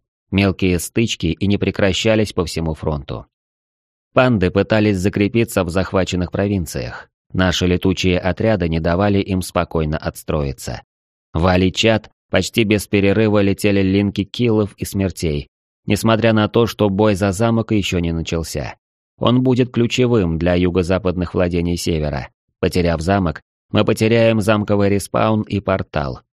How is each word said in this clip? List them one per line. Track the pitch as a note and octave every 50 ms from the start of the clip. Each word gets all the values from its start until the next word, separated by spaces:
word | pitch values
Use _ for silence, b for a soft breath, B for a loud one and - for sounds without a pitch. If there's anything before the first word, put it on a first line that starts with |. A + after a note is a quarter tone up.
| _ _ _ _ _ _
Мелкие | - F#2+ G2+ F#2+ F2+ - G2 F#2 F2+ E2+
стычки | - - - A#2+ A#2 A2 - - - D#2+
и | E2 - G2+ F#2+
не | G#2 G2
прекращались | - F#2+ - - G#2 G2 F2+ - - A2 A2 G#2+ G#2+ - -
по | F#2 F2
всему | D#2 - E2 E2 D#2+ D#2
фронту. | - - D#2 D2+ C#2+ C#2 - B1+ A1+ - - _ _ _ _ _ _ _ _ _ _ _ _ _ _ _ _ _
Панды | C3 B2+ B2+ A#2+ G2 F#2 F2+
пытались | D#2+ G2 G2 - A2+ G#2+ G#2+ G#2+ G2+ F#2
закрепиться | F2+ G2+ - G2+ G#2 G2+ - A#2 A2+ - - G2 F#2
в | F2
захваченных | D#2+ F#2+ F#2 - - F#2+ F2+ - - F2+ F2+ -
провинциях. | - F2+ G2 G2+ G#2 F#2+ D#2+ - - C#2 A#1+ - - - - - _ _ _ _ -
Наши | F#2 F#2 F2+ E2+ - F#2 F2+
летучие | F2+ F2+ - F#2+ F2+ - - F#2 F2+ F2
отряды | - F#2 F2 - G#2 A2 A2 F#2 F2+ E2
не | E2 E2
давали | D#2+ E2+ E2+ F2+ G2+ G#2 G2+ G2
им | G2 - F#2+ F#2 F2
спокойно | - - F2+ E2+ - - E2 D#2+ D2+ D2+ -
отстроиться. | - E2 - - - - E2 D#2 D2 C2+ B1+ - - - A#1+ - - _ _ _ _ _ _ _ _ _ -
В | D#2+ E2+
Али-чат | F#2 F2+ F2+ F#2 F#2 - - - A2+ A2 G#2+ - - _ _ _ _
почти | - F#2 F#2 - - A#2+ A2+
без | G2+ G#2+ G2+ - -
перерыва | - G2+ G2 G2 G2 G#2 A2+ G#2+ G#2 G#2 G2+
летели | G2 F#2+ - - G#2 G2+ G2
линки | F#2+ F#2+ F#2+ G2+ G#2 G2+ F2+ G#2 F#2+
киллов | - - - B2 A#2 G#2+ G#2+ G#2 G2+ - -
и | F#2+
смертей, | - - G2 G2 F#2+ - - - E2 D2 D2 C#2+ - _ _ _ _ _ _ _
несмотря | - G#2 F#2+ - A2+ A2+ A2 A2 A2+ A2
на | G#2+ G#2+ G2+
то, | - A#2 A#2
что | G#2 - - G#2+ G#2
бой | F#2+ F#2+ G#2+ G#2+ G2+
за | E2+ G#2 G2+
замок | F#2 F#2+ A#2 A#2 A2+ A2+ A2 -
ещё | A2 G#2 F#2+ - F#2 F2
не | E2+ E2+
начался. | E2 E2 D#2+ - E2+ E2 D#2+ - - D2+ C2 - - - _ _ _ _ _ _ _ _
Он | - A2+ A#2+ B2+
будет | B2+ C3 B2+ A#2+ B2+ A#2+
ключевым | - A#2 A#2+ A#2 - - B2+ A#2+ A#2+ A2+ F#2 E2+ D#2+ D#2
для | E2+ F2 F2+
юго-западных | F2+ F2+ F2+ F2 F#2 F2 E2 F#2+ F2+ - F2+ E2 F2+ F2 - -
владений | - F2+ F2 F2 F2 E2+ F2 F2 F2
Севера. | - F2 E2+ D#2 D2+ D2 C#2+ C2 B1 - _ _ _ _ _ _
Потеряв | - F2+ - F#2 E2+ E2+ E2 D#2
замок, | D#2 F2+ G2 G2+ F#2 D#2+ D2+ - - _ _ _ _ _
мы | - G#2+ G#2
потеряем | - A2+ - A2 A2 A#2 A#2 A2+ A2+ A2 A2
замковый | F#2+ G#2+ G#2+ G#2 G#2 - G#2 G2+ G2+ G2
респаун | G2+ G2 - - - A#2+ A2+ A2 A2 G#2+
и | G#2+ - G#2 G2
портал. | - - F#2+ F#2+ - - - D2+ C#2+ C2+ B1 - - _ _